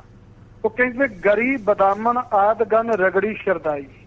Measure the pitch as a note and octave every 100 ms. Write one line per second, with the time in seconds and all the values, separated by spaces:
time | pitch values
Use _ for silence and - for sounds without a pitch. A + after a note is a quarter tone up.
0 | - - - - - - G#3+ A#3 B3+ A#3+
1 | C4+ F#3 F#3+ G#3 B3 C#4 G3+ G3 G3 G3+
2 | A3+ A#3+ B3 G3+ G#3 A3+ G#3 A3 A3+ G#3
3 | F#3 F#3 G#3+ G3+ G3+ E3+ D#3 C#3+ C#3 -